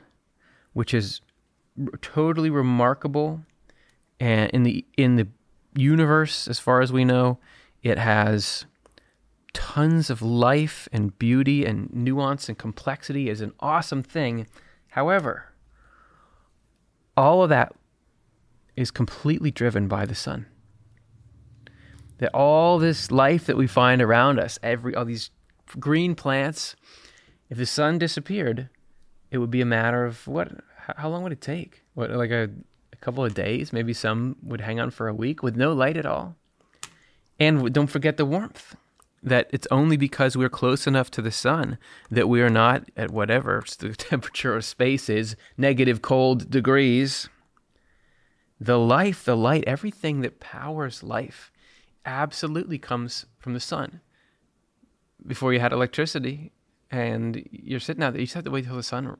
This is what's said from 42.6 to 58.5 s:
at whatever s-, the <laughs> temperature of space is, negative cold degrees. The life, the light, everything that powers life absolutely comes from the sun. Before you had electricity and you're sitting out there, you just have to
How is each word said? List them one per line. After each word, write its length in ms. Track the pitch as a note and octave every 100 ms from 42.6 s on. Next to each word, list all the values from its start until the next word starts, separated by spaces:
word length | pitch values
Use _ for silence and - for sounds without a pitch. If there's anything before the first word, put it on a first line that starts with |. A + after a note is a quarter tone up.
| A#2 B2+ - -
at 120 | A2
whatever 520 | G#2+ G2+ A#2+ - G#2 -
s-, 120 | -
the 180 | G#2+ A2
<laughs> 20 |
temperature 580 | - C#3 - - C3 A2
of 120 | -
space 420 | - B2+ C3+ -
is, 280 | G#2+ A2 A2 - -
negative 460 | C3+ B2+ B2+ A2+
cold 480 | - C3 C3 B2+ -
degrees. 800 | C3+ B2 C3+ C3+ B2 C3+ - - _ _ _ _ _ _ _ _ _ _ _ _ -
The 180 | A2+ B2
life, 460 | A#2 C3+ G3 F#3 -
the 140 | A#2
light, 260 | A2+ D#3 -
everything 540 | C3 G#3+ - D#3+ D3
that 180 | B2 -
powers 640 | - - C#3 D#3 C#3 -
life 480 | - A2+ - - - _ _ _ _ _ -
absolutely 760 | C3 D3 - D#3+ D#3 F#3 D3+
comes 480 | - B2 A#2+ - - _
from 160 | - A#2+
the 60 |
sun. 400 | - D3+ C3+ F3 _ _ _ _ _ _ _ _ _ _ _ _ -
Before 260 | B2+ C3
you 80 | B2
had 120 | A#2+
electricity 800 | B2+ B2 - D#3 D3+ B2+ D3 D#3+ _ _ _ _
and 560 | C3 A#2 A2+ A2+ A2+ -
you're 300 | - - B2+
sitting 220 | - D#3+
out 100 | C#3+
there, 80 | B2
you 60 | B2
just 80 | F3
have 100 |
to 60 | E3